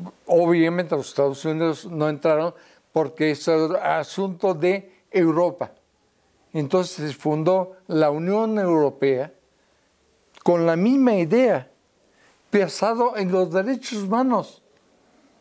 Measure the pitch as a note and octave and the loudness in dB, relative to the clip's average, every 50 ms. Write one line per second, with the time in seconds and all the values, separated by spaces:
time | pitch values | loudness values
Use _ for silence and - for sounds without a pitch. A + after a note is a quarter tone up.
0 | F3 F#3 - _ _ - F3 E3+ F3 E3+ F3 E3+ D#3+ E3 F3 F3 F3+ D#3 E3 C#3+ | -16 -16 -16 _ _ 0 2 2 4 4 4 4 2 2 2 -2 -4 -4 -4 -6
1 | B2+ - - - C#3+ C#3 C#3 C#3 - D#3+ D#3 D#3+ E3 E3 D#3 - - F#3+ E3+ D3+ | -6 -6 -2 0 0 0 -2 -4 -6 -4 -2 -2 -2 -2 -2 -4 -8 -10 -4 -2
2 | D3+ D3+ D3+ C#3 - E3 D#3 D3+ D#3+ E3+ D#3+ - - - _ _ _ _ _ D#3+ | -2 -2 -2 -2 0 0 0 2 0 -4 -6 -10 -20 -20 _ _ _ _ _ -2
3 | D#3 C3+ - - D#3 D#3 D3 C#3 - E3+ D#3+ D#3+ D#3+ D#3+ F3+ F#3 - D#3 D#3 D#3+ | -2 -2 -2 -2 0 0 0 -2 0 0 2 2 2 0 -2 -2 0 0 -2 -2
4 | C#3+ - - F#3+ G3 F#3+ F3+ E3+ - F#3+ F3+ D3+ D#3 F3+ G3 G3 F#3+ - _ _ | -2 -6 -6 -6 -6 -6 -4 -2 -2 -2 0 0 0 0 0 -2 -6 -12 _ _
5 | _ _ - F#3+ E3+ E3 D#3 E3 F3 E3+ - - - - - _ _ _ _ _ | _ _ 0 2 2 4 2 2 0 0 -2 -6 -10 -12 -12 _ _ _ _ _
6 | _ _ _ _ _ _ _ _ _ _ - D#3+ D3 C3+ F#3 F#3 F3+ E3 - - | _ _ _ _ _ _ _ _ _ _ -6 -4 -2 0 0 0 0 -2 -6 -8
7 | D3+ D3+ C3 - - D3+ D3+ D#3 D#3 F3 F#3 F#3+ F3+ F3+ - - _ - F3 D#3 | -8 -8 -8 -4 -4 -2 -2 0 2 2 2 2 0 -4 -10 -18 _ -4 0 2
8 | D#3 D3 D3 D#3 E3 F3+ G3+ A3 A3+ A3 A3 G#3 F#3+ F3 E3 D#3+ D3 C3+ - - | 2 2 2 0 -2 -2 -2 0 -2 -2 -2 -2 0 2 2 2 2 0 0 0
9 | C#3 C#3 C3 B2+ C#3 E3+ - _ _ _ _ _ _ _ _ _ _ _ _ _ | 0 0 0 0 -2 -6 -12 _ _ _ _ _ _ _ _ _ _ _ _ _
10 | _ _ _ _ _ _ _ - - - F3 E3+ E3 E3+ E3 E3+ F#3+ A#3 C4+ C#4 | _ _ _ _ _ _ _ -4 0 2 2 4 2 2 2 2 2 2 2 4
11 | C4 B3 G#3+ F#3 E3+ D#3 G3 A#3+ C4 A#3 F3+ C3 B2+ - _ _ _ _ _ _ | 4 2 2 2 2 2 2 2 4 4 2 0 -2 -8 _ _ _ _ _ _
12 | _ _ _ _ _ _ _ _ _ _ - G3+ F#3+ D#3 - - G3 G#3+ A3+ A#3 | _ _ _ _ _ _ _ _ _ _ 0 0 0 0 -2 -2 -2 -2 0 0
13 | A#3 B3 - G#3+ G3 F3+ F#3 F#3 F#3 E3 E3 F#3+ F#3+ B3 C4+ - - - A#3+ G#3 | 0 0 0 -2 -2 0 0 0 0 0 0 -2 0 0 -4 -6 -6 -10 -8 -8
14 | G3 F#3 G#3+ A#3+ C4 C4 A#3+ G3 D#3 - - _ _ _ _ _ _ _ _ _ | -4 -2 -2 0 0 0 0 0 -2 -4 -12 _ _ _ _ _ _ _ _ _
15 | _ _ _ _ _ _ _ _ | _ _ _ _ _ _ _ _